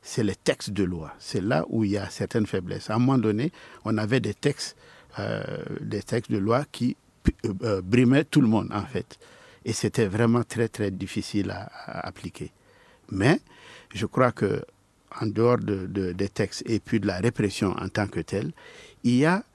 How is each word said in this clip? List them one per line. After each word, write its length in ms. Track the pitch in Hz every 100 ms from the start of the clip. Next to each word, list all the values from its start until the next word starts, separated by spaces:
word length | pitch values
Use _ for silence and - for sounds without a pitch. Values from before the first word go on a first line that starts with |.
C'est 220 | - -
les 120 | 107 90
textes 360 | - 135 -
de 120 | 101
loi. 300 | 92 87 76 -
C'est 220 | - 110
là 240 | 95 143 -
où 140 | 117
il 80 | 107
y 60 | 101
a 120 | 98
certaines 380 | - 101 117 107
faiblesses. 420 | 101 90 98 -
À 60 | 110
un 40 |
moment 180 | 123 135
donné, 340 | 110 107 147 - - - 104
on 120 | 110
avait 220 | 107 127
des 140 | 113
textes, 420 | 101 143 143 - - - - - -
euh, 240 | 101 55 - - - -
des 200 | 107 104
textes 300 | - 135 -
de 60 | 110
loi 280 | 98 120 147
qui, 240 | - 120 - _ _ - - 113
euh, 80 | 95
euh, 180 | 120 101
brimaient 420 | 90 120 123 135
tout 180 | 156 151
le 60 | 123
monde, 220 | 107 95
en 120 | 104 101
fait. 340 | 92 - - - - - -
Et 100 | -
c'était 340 | 107 107 - 110
vraiment 360 | 101 117 120
très, 260 | 117 - 113
très 200 | - 101
difficile 600 | 95 98 - 98 104 98
à, 180 | 98 101 - -
à 220 | - -
appliquer. 440 | - 90 - 82 _ _ _ _ _ -
Mais 280 | 95 107 214 _ - - - -
je 120 | 98 104
crois 240 | - 127
que, 320 | 110 104 101 - _ _ _ _ -
en 80 | 113
dehors 300 | 107 117 123
de, 280 | 104 98 95
de, 280 | 98 92
des 160 | 90 98
textes 340 | - 101 - -
et 140 | 110
puis 200 | - 117
de 60 | 101
la 120 | 92
répression 560 | 110 - 104 - 101 -
en 120 | 95
tant 180 | - 104
que 140 | -
telle, 320 | 80 98 139 - - - - -
il 140 | 123 123
y 80 | 151
a 180 | 185 -